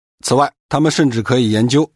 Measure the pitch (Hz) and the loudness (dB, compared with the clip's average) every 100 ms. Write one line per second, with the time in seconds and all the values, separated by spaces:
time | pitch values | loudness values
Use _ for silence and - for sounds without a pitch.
0 | _ _ - 127 143 - - 143 156 147 | _ _ -2 0 0 -4 -6 -2 0 0
1 | 147 117 110 123 117 107 120 135 160 | 0 -2 -2 0 0 0 0 0 -2